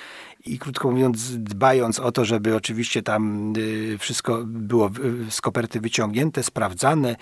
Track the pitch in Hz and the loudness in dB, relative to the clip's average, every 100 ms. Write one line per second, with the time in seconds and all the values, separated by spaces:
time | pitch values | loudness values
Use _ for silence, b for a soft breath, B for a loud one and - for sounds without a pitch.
0 | B B B B - 131 143 131 135 127 | B B B B -10 -8 -6 -2 2 4
1 | 131 113 123 120 107 101 131 131 117 110 | 4 2 -2 -6 -6 2 4 6 2 0
2 | 127 123 110 113 107 110 - 113 117 120 | 0 2 2 2 2 2 0 -4 -2 -2
3 | 104 107 107 104 107 107 110 107 110 104 | 0 0 0 -2 -2 -2 -2 -4 -4 -4
4 | - 117 - 117 117 113 104 117 101 110 | -4 -4 -2 -2 -2 -6 2 4 4 2
5 | 135 120 110 - 127 120 113 113 113 - | -4 -2 -4 -4 -2 -2 -2 -2 -2 0
6 | 107 107 156 143 120 - 104 90 127 156 | 0 2 0 0 -4 -2 -2 2 2 4
7 | 127 117 | 2 -2